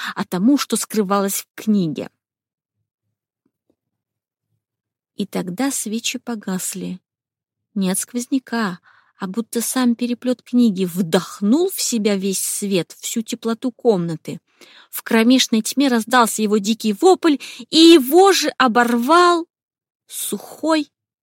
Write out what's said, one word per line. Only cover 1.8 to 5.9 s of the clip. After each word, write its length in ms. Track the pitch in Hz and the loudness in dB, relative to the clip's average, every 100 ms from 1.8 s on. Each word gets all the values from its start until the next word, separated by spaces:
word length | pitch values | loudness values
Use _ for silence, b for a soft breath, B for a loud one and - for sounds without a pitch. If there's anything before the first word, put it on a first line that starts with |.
| 165 135 - _ _ _ _ _ _ _ _ _ _ _ _ _ _ _ _ _ _ _ _ _ _ _ _ _ _ _ _ _ _ | 0 -4 -10 _ _ _ _ _ _ _ _ _ _ _ _ _ _ _ _ _ _ _ _ _ _ _ _ _ _ _ _ _ _
И 100 | - | -10
тогда 460 | 202 185 180 180 277 | -8 -6 -8 -4 -4
свечи 480 | 269 214 | -4 -6